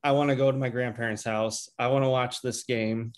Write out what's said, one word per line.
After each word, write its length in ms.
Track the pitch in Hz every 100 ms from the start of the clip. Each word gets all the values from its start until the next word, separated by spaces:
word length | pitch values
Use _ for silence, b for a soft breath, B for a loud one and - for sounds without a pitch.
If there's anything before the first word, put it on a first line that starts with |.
I 100 | 143
wanna 220 | 143 147 131
go 160 | 135
to 60 | 135
my 120 | 127
grandparents' 540 | 123 123 117 117 104 113
house. 440 | 110 110 - - -
I 100 | 123
wanna 220 | 135 131
watch 320 | 131 123 -
this 220 | 127 117
game 480 | - 117 110 113 117